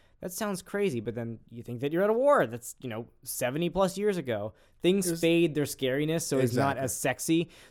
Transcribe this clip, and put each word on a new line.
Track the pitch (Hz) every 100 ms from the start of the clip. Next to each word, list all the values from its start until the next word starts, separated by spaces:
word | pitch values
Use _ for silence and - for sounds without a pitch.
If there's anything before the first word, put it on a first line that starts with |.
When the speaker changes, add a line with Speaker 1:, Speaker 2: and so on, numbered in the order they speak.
| _ _
Speaker 1:
"That | 185
sounds | - 214 185
crazy," | - 202 202 120
but | 110 113
then | 117 113 -
you | 117
think | 113 120
that | 143
you're | 165
at | 202
a |
war | 226 277 285 139
that's, | 117 - -
you | 131
know, | 110 117 _
seventy | 123 - 123 139 170
plus | 175 190 185
years | 208 185
ago. | 131 107 107 - _ _
Things | 170 196 180
Speaker 2:
It |
was | 165
Speaker 1:
fade | 165 170 170 147
their |
scariness, | 139 - 135 135 151 165
so | - 139
it's | 127
not | 123 139 131
Speaker 2:
Exactly. |
Speaker 1:
as | 131 -
sexy. | 143 127 - 165 165 - -